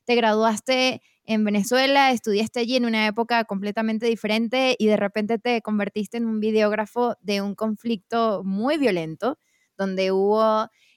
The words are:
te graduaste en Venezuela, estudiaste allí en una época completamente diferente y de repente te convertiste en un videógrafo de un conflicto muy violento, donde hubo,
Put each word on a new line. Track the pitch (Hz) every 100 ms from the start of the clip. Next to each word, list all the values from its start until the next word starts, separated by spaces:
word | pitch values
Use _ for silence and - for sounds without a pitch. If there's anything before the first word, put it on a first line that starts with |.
| -
te |
graduaste | 240 226 214 220 214 - 262 254 220 _ _
en | - 220
Venezuela, | 214 208 202 254 269 277 269
estudiaste | 240 - 202 220 247
allí | 233 254
en | 240
una | 220 214
época | 214 226 233
completamente | 220 196 208 208 220 220 233
diferente | 226 208 220 226 254 262 254
y | 214
de | 208
repente | 202 214 208 226
te | 247 233
convertiste | 220 208 202 214 202 240
en | 233
un | 220
videógrafo | 214 220 208 214 214 240 240 -
de | 185 202
un | 202
conflicto | 196 220 214 233 220 - 233 226 196
muy | 190 196 233 320
violento, | 262 175 160 160 233 294 _ _ _ -
donde | 196 190 190
hubo, | 190 196 214 220 214 226 _ _